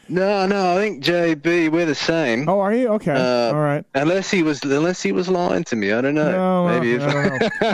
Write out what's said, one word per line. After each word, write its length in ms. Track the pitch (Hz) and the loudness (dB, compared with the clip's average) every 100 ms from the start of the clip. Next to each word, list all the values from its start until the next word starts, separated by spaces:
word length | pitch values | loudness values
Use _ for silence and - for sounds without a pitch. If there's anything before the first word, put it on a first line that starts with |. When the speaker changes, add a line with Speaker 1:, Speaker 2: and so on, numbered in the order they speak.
| - | -6
Speaker 1:
No, 380 | 170 190 202 190 | -2 0 2 0
no, 280 | 202 185 175 | 0 2 2
I 20 | |
think 220 | 214 185 | 0 -2
J 320 | 143 175 170 | 0 2 2
B, 340 | 156 165 175 160 | 0 0 2 2
we're 180 | 165 170 | 2 0
the 80 | |
same. 540 | 139 - 165 143 113 151 | -2 0 0 0 0 0
Speaker 2:
Oh, 120 | 202 | 0
are 120 | 196 | 0
you? 140 | 233 247 | 0 0
Okay. 240 | 214 175 | -2 0
Speaker 1:
Uh, 400 | 131 127 123 117 | 0 2 2 0
Speaker 2:
All 60 | 147 | 0
right. 240 | 151 147 - | 0 -2 -4
Speaker 1:
unless 360 | 135 151 190 190 | -2 0 0 0
he 120 | 196 | 0
was, 200 | 156 143 | 0 -2
unless 400 | 143 139 165 180 | -2 0 0 -2
he 80 | 196 | -2
was 160 | 196 180 | -2 0
lying 360 | 180 175 - | 0 0 0
to 120 | 175 233 | -2 -2
me, 160 | 98 | 0
I 80 | 113 | 0
don't 140 | 131 | 0
know. 160 | 151 151 | 0 0
Speaker 2:
No, 320 | 185 185 185 | 0 0 2
well, 160 | 175 - | 2 0
Speaker 1:
Maybe 120 | 120 | 0
Speaker 2:
I 140 | 123 143 | 0 0
Speaker 1:
if 460 | 143 196 - 220 - 226 | 0 -2 0 -2 0 -2